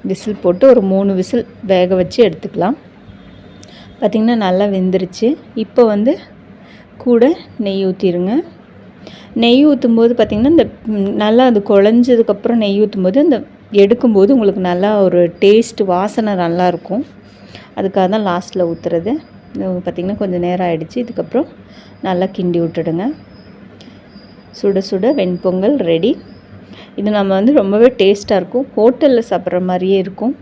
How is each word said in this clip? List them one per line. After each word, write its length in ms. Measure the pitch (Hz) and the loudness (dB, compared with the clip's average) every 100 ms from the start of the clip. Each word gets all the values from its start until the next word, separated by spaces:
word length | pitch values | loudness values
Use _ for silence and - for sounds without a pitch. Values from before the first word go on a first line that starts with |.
| 196 | -8
விசில் 340 | 185 220 202 | -8 -8 -4
போட்டு 220 | 180 180 269 | -2 4 6
ஒரு 100 | 240 190 | 6 4
மூணு 180 | 190 196 190 | 0 0 -2
விசில் 260 | 185 190 - - 196 | -2 -4 -6 -12 -2
வேக 220 | 185 180 185 | 0 2 0
வச்சு 180 | 180 - 214 | -2 2 0
எடுத்துக்கலாம். 500 | 160 196 170 180 294 - - - - - - - - - - - - | 0 -10 -4 -4 -4 -12 -20 -20 -20 -20 -20 -20 -20 -20 -20 -20 -4
பாத்தீங்கன்னா 360 | 233 226 220 240 190 | -2 0 0 0 0
நல்லா 180 | 185 | 0
வெந்துருச்சு. 640 | 208 190 185 180 180 - 226 311 - - | 0 0 0 -2 -4 -4 -4 -4 -8 -10
இப்போ 200 | 214 - 233 | -4 2 2
வந்து 200 | 202 226 370 - - - - - - - - | 2 0 -2 -8 -20 -20 -20 -20 -20 -20 -8
கூட 320 | 254 233 254 359 - - 202 | 0 2 2 0 -8 -8 -6
நெய் 200 | 190 190 | -2 -4
ஊத்திருங்க. 460 | 190 190 175 185 262 - - - - - - - - - 226 | -2 -2 -2 -2 -4 -6 -18 -20 -20 -20 -20 -20 -20 -10 -2
நெய் 240 | 233 247 302 | 2 4 4
ஊத்தும்போது 420 | 277 262 226 233 240 | 2 2 2 2 2
பாத்தீங்கன்னா 320 | 214 214 262 330 | 0 0 2 2
இந்த, 100 | 208 - 226 | 2 -4 -6
ம், 260 | 214 196 208 | -4 -2 -2
நல்லா 200 | 208 226 254 | 2 4 4
அது 100 | 220 202 | 2 2
குழஞ்சதுக்கப்புறம் 920 | 202 202 233 247 240 226 202 226 233 | 4 4 4 4 2 2 -2 -2 -2
நெய் 160 | 208 196 | 0 0
ஊத்தும்போது 360 | 208 196 185 226 330 | 0 0 -2 2 2
அந்த 120 | 233 - - - 202 | 0 -4 -20 -2 2
எடுக்கும்போது 480 | 202 240 254 202 196 269 | 4 4 2 4 4 4
உங்களுக்கு 240 | 208 - 180 | 2 0 -2
நல்லா 200 | 180 202 214 190 | 0 0 2 2
ஒரு 140 | 175 170 - | 2 0 2
டேஸ்ட், 400 | 202 214 233 - | 4 4 2 -4
வாசனை 480 | 196 180 208 220 214 190 | -2 0 -2 -4 -4 -2
நல்லாயிருக்கும். 600 | 170 170 180 170 - 196 302 - - - - - - - | -2 0 -2 -2 -6 -8 -8 -16 -20 -20 -20 -20 -16 -6
அதுக்காக 300 | 196 196 190 | -4 -2 0
தான் 120 | 220 202 | 0 -2
லாஸ்ட்ல 360 | 175 - 190 170 | -4 -6 -4 -4
ஊத்துறது. 420 | 165 175 170 180 302 - - - | -4 -4 -4 -4 -6 -8 -20 -16
இது 140 | - 190 180 180 | -10 -6 -6 -8
பாத்தீங்கன்னா 300 | 185 185 202 | -8 -8 -6
கொஞ்சம் 220 | 196 180 175 | -6 -4 -4
நேரம் 200 | 180 180 | -4 -2
ஆயிடுச்சு. 280 | 160 160 247 | -4 -6 -8
இதுக்கப்புறம் 440 | 240 - 170 247 330 - - - - - 190 | -8 -8 -6 -4 -6 -12 -20 -20 -20 -10 -6
நல்லா 200 | 180 185 190 | -4 -4 -4
கிண்டி 220 | 180 170 | -4 -2
விட்டுடுங்க. 420 | 165 170 165 165 226 311 - - - - - - - - - - - - - - | -4 -4 -6 -4 -6 -8 -18 -20 -20 -20 -20 -20 -20 -20 -20 -20 -20 -20 -20 -4
சுட 220 | 202 190 190 | -2 -2 -4
சுட 160 | 190 220 277 | -2 -2 0
வெண்பொங்கல் 580 | 180 175 190 185 202 285 175 | -2 -2 -4 -2 -2 0 0
ரெடி. 220 | 165 196 320 - - - - - - - - | 0 0 -4 -10 -20 -20 -20 -20 -20 -16 -6
இது 140 | 202 | -2
நம்ம 240 | 208 196 190 | 0 0 2
வந்து 140 | 220 | 2
ரொம்பவே 360 | 294 196 208 240 262 | 2 2 4 2 4
டேஸ்ட்டாக 420 | 196 196 - 196 | 2 2 0 -2
இருக்கும். 260 | 180 247 269 - | -2 -6 -4 0
ஹோட்டல்ல 460 | 220 254 302 240 233 | 2 2 2 2 0
சாப்பிட்ற 300 | 180 180 180 180 | -6 -4 -4 -2
மாதிரியே 280 | 180 185 196 | -2 0 0
இருக்கும். 300 | 190 190 226 330 | -2 -6 -6 -6